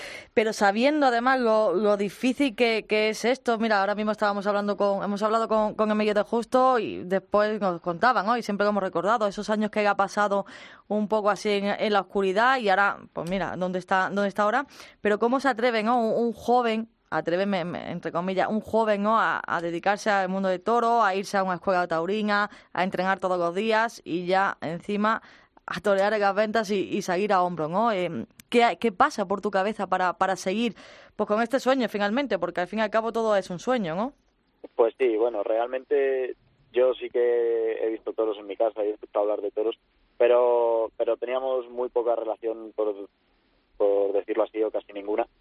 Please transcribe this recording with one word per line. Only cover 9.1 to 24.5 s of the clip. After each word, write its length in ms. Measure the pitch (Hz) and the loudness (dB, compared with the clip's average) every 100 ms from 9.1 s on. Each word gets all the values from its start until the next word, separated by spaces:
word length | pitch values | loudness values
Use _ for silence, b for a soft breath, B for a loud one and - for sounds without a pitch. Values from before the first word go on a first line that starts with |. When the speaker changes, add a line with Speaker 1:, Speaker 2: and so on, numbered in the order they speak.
| 233 208 | 2 0
Speaker 1:
esos 240 | 196 208 | -4 -4
años 220 | 214 214 | -2 0
que 160 | 214 208 | 0 2
ha 80 | 196 | 2
pasado 500 | 196 - 208 202 190 B B B - | 0 0 0 0 -2 B B B -6
un 180 | 208 208 | -4 0
poco 240 | 220 208 | 0 2
así 180 | 190 214 | 0 0
en, 160 | 202 202 | 0 0
en 280 | - 220 | -2 0
la 80 | 202 | 0
oscuridad 580 | - 202 190 185 247 262 | 0 0 0 2 2 2
y 100 | 220 | 2
ahora, 280 | 190 202 71 - | 4 2 0 -8
pues 140 | - 160 | -10 -6
mira, 240 | 190 156 120 | -4 -4 -4
¿dónde 220 | 180 185 | -4 -4
está, 300 | - 190 180 | 0 0 0
dónde 160 | 196 202 | 0 -2
está 160 | 190 | 0
ahora? 240 | 208 240 285 B B B | 0 0 -4 B B B
Pero 160 | 208 208 | -2 2
¿cómo 220 | 233 262 | 2 2
se 80 | 269 | 0
atreve, 340 | 226 247 226 | 0 0 2
¿no? 180 | 214 247 | 0 0
Un, 260 | 226 226 233 | 0 0 -2
un 60 | |
joven, 560 | 214 - 247 233 220 226 _ _ 156 | -2 2 2 2 0 -4 _ _ -4
atréveme, 480 | 156 175 196 190 | 0 0 0 -2
me, 280 | 170 98 57 | -4 -8 -8
entre 200 | 170 165 | -8 -6
comillas, 360 | 165 185 185 - | -4 -2 0 0
un 100 | 214 | -2
joven, 440 | - 220 220 202 | -2 0 2 2
¿no? 160 | 208 220 | 2 2
A, 200 | 175 139 - | 2 -2 -4
a 160 | 170 | -4
dedicarse 480 | 170 170 196 202 220 | -4 -2 -2 0 0
al 200 | 196 185 | 0 0
mundo 200 | 190 190 | -2 -2
de 80 | 180 | -2
toro, 460 | 208 233 226 233 | 0 2 2 2
a 100 | 208 | 2
irse 240 | 190 190 202 | 0 -2 -2
a 60 | |
una 100 | 185 | 0
escuela 340 | 175 - 180 180 | -2 0 0 0
taurina, 600 | 165 170 214 208 208 208 B B | -2 -2 -2 0 0 -2 B B
a 100 | - | -4
entrenar 360 | 185 180 185 190 | -2 -2 -2 -2
todos 180 | 185 180 | -2 0
los 160 | 170 | -2
días 480 | 175 220 220 226 - | -2 0 0 0 -4
y 220 | - 165 175 | -8 -6 0
ya 320 | 190 196 | 2 2